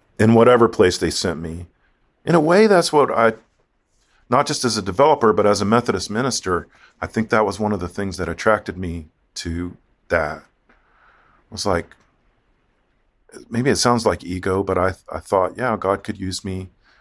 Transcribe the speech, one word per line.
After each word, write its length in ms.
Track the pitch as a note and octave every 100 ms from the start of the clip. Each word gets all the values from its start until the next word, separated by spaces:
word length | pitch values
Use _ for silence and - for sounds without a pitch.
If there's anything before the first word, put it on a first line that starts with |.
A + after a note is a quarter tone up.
| _ -
in 160 | A2
whatever 340 | A2+ A#2 B2 A2+
place 300 | - F#2 -
they 140 | E2+
sent 280 | - F#2 D#2
me. 280 | E2 E2 F2 _ _ _ _ _ -
In 80 |
a 60 | E3
way, 260 | D3+ F3+ A3
that's 260 | F#3 E3+
what 200 | D3+ B2+
I, 220 | A2 A2+ A2+ _ _ _ _ _ _ _ _ -
not 180 | B2 D3
just 160 | C#3+ B2
as 120 | G#2+
a 40 |
developer, 500 | G2 F#2+ C#3+ D3 A2
but 120 | G2+ G#2
as 160 | G2+
a 40 | G2+
Methodist 440 | A#2 A#2 F#2+ -
minister, 580 | G#2 C3 - F#2 F2 - _ _ -
I 60 | F#2
think 220 | - A2
that 160 | A2+ G#2
was 140 | G2
one 140 | G#2
of 60 | G2+
the 100 | -
things 280 | - G2+ F2+
that 120 | E2+
attracted 480 | E2 - G#2+ - F2+
me 300 | F2+ E2+ D2+ _ _ -
to 400 | E2+ E2+ F2 - _ _ -
that. 300 | E2+ D2+ D2+ - _ _
It 840 | _ _ _ _ _ _ _ _
was 140 | G2 G2+
like, 300 | F2 - _ _ _ _ _ _ _ _ _ _ _ _ _ _ - -
maybe 200 | A2+ C3
it 80 | F#2+
sounds 280 | B2 A#2+ A2
like 180 | F2
ego, 400 | - F#2 F#2+ F#2+
but 140 | F#2+ F2+
I, 160 | F#2 F#2 -
I 80 | E2+
thought, 380 | - G2 F2+ G2
"Yeah, 180 | B2 G#2+
God 280 | F#2+ G2
could 160 | - G2+
use 260 | F#2+ F#2 G2
me. 240 | F#2 F#2 _ _ _